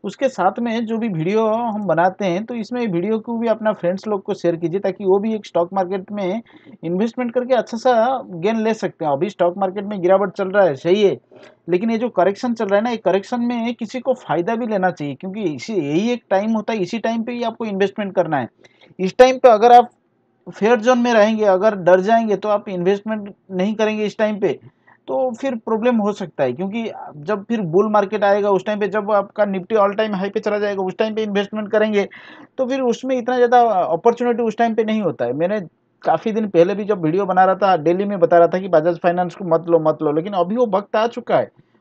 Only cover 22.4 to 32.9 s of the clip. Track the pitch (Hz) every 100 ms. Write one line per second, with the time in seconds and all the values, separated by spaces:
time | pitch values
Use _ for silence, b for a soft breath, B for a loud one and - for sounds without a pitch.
22.4 | 214 208 208 185 175 202 214 220 202 -
23.4 | _ 185 190 220 214 214 208 - 214 202
24.4 | 196 131 120 b b b - 262 262 233
25.4 | 269 240 - 226 233 233 208 202 175 -
26.4 | 135 127 190 220 226 - - 147 147 208
27.4 | 202 233 180 170 214 214 202 208 202 202
28.4 | 202 190 190 214 208 208 202 208 196 -
29.4 | 208 190 180 220 202 202 220 202 202 214
30.4 | 208 208 208 202 185 180 220 220 220 202
31.4 | 196 214 208 214 214 208 190 B B B
32.4 | B - 254 269 254